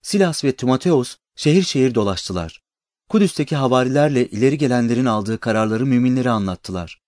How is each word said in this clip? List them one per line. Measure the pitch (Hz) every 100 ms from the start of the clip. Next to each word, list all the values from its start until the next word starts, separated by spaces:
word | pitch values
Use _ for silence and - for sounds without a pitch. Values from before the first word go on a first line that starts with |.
Silas | - 202 185 156
ve | 139 -
Timoteos | 127 131 180 151 123 - _ -
şehir | 151 170
şehir | 180 139 127
dolaştılar. | 117 101 92 - 90 82 - _ _ _ _ _
Kudüs'teki | 220 196 - 143 147
havarilerle | 131 127 127 139 151 131 120
ileri | 101 127 139
gelenlerin | 139 123 117 120
aldığı | 127 107 101 113
kararları | 120 104 110 110 135
müminlere | 123 127 127 127
anlattılar. | 110 95 90 - 92 85 -